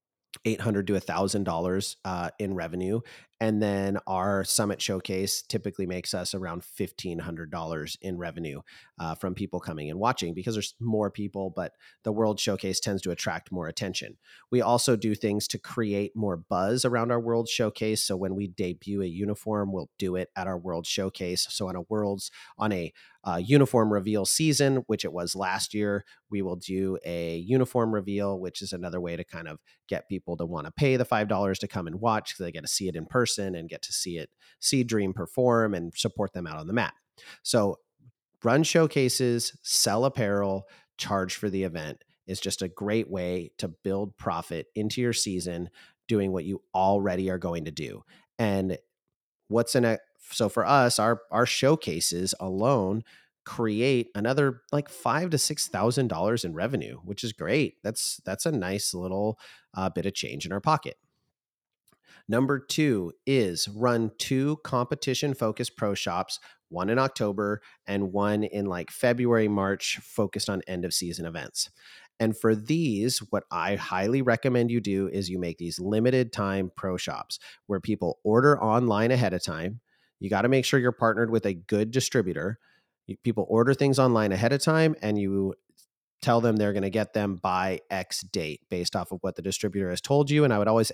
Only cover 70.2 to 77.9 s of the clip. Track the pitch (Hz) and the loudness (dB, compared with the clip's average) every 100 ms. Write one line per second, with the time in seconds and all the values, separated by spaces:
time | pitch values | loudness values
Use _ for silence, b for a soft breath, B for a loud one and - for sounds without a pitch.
70.2 | 101 107 - 95 - 90 87 - 87 82 | -2 -2 -4 -4 -4 -6 -4 -4 -4 -6
71.2 | 85 82 67 - - B B B B - | -8 -8 -8 -6 -8 B B B B -2
72.2 | 113 107 113 107 110 165 151 101 117 - | 0 4 4 4 2 0 2 2 0 -2
73.2 | 104 127 - 85 87 101 - 92 101 135 | -2 -4 -2 -2 0 0 -2 0 2 2
74.2 | 123 113 135 123 120 117 101 98 95 98 | 4 2 4 2 2 2 0 0 0 -2
75.2 | 90 92 87 82 85 85 92 107 123 127 | -4 -4 -4 -6 -8 -4 0 2 4 4
76.2 | 120 - 98 98 90 - 98 90 - 65 | 2 -2 0 0 -2 -4 -4 -4 -4 -8
77.2 | - - B B - 95 - | -10 -12 B B -6 -4 -2